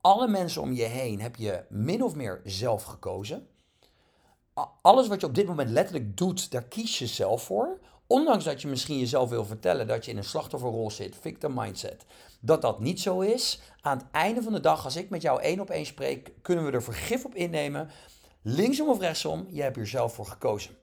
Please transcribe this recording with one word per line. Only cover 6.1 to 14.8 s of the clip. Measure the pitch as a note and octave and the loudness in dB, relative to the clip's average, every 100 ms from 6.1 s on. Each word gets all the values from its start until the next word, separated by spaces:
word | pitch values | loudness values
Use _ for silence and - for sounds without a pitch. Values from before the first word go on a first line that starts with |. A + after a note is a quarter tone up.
| G2 | 0
doet, | F3+ F#3 - | 0 0 -4
daar | B2+ | -6
kies | A#2 - A3+ - | -6 -6 -4 -4
je | B2 | -4
zelf | - F#2+ A#2 | 0 0 0
voor. | - F#2+ C#4 F#4+ - - _ | 0 0 0 -4 -14 -20 _
Ondanks | B3+ D#4 A3 | 4 6 2
dat | E3 C#3 | 2 -4
je | D3 | -4
misschien | C3 - C#3+ | -4 -2 -2
jezelf | B2 C3+ B2 | 2 2 2
wil | A#2 | 0
vertellen | G#2 A2 F2+ F2+ A2+ | -4 -2 0 0 0
dat | A#2 | -4
je | A#2 | -4
in | A2 | -8
een | |
slachtofferrol | G2 D#3 D3 C#3 B2 A2+ A2 | -4 -6 -4 -6 -4 -2 -4
zit, | - G2+ - | -6 -10 -10
victim | - - D3+ | -12 -6 -6
mindset, | B2+ A2 F#2 G#2+ - - - - - | -4 -6 -6 -10 -12 -18 -20 -20 -12
dat | A2+ D#3 | 4 4
dat | B2+ G#2+ | 4 0
niet | A2+ F3+ | -2 0
zo | - F#3 | 0 2
is. | F#3+ B3 - - - - | 2 2 0 -4 -10 -8
Aan | - C3+ | -2 -2
het | - | -2
einde | - F3+ A#3 | 0 2 0
van | A3+ | 0
de | G#3 | 2
dag, | D3+ D#3 | 4 4